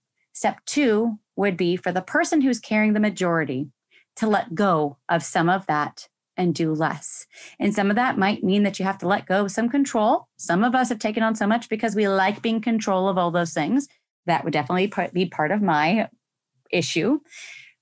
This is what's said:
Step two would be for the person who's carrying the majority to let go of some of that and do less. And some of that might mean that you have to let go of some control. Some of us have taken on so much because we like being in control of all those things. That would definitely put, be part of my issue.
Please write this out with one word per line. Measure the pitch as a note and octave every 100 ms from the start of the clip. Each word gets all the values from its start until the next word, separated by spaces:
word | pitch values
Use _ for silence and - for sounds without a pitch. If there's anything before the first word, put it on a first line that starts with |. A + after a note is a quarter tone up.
| _ _ _
Step | - G#3+ A3 -
two | C#4+ C4+ G#3+ A#3 G#3+ _ -
would | G3+ F3
be | F3 F3+
for | F3+
the | F3+
person | F#3 D4 E4+ D#4+
who's | C4 A#3+
carrying | - G#3+ G#3+
the | G#3
majority | G#3 F3+ F3+ E3 D3 C3 D3 _ _ _ _ -
to | A3
let | G3+ -
go | E3 G3+ D#3+ D3 C#3 -
of | E3+
some | - F#3 E3
of | F#3+ F#3+
that | D3+ C#3+ - - _ _ -
and | F3+
do | D#3 D#3+
less. | D#3 D#3 - - - - - - -
And | G3+
some | G#3 G3+
of | G#3
that | B3 G#3+
might | G3 G#3
mean | F#3 G3+
that | G3+ G3+
you | F#3+
have | F#3+
to | F3
let | G3+ -
go | F#3+ G3+
of |
some | A3+ A#3
control. | C#4+ C#4 A3+ G#3+ D#4 - -
Some | - A3 A#3+
of | B3+
us | A#3+
have | G#3+
taken | G#3+ A3
on | A3 A3
so | G3+
much | A#3 -
because | A3+ A#3 G3
we | G3+
like | F#3+ F#3+ G#3
being | A3+ A3+
in |
control | A#3 A3+ G#3+ F#3+ F#3+
of | F#3
all | F3
those | F3 E3+
things. | E3 D3+ C4 C#4+ _ _ _ -
That | E3
would | E3
definitely | D3+ B2+ F3+ G#3
put, | G3+ F3
be | F3+ F3+
part | - D3+
of | G#3+
my | G3 D3+ D#3 A3+ - _ _ _ _ _ -
issue. | C3+ B2+ - F#3+ D4+ _ - - - - _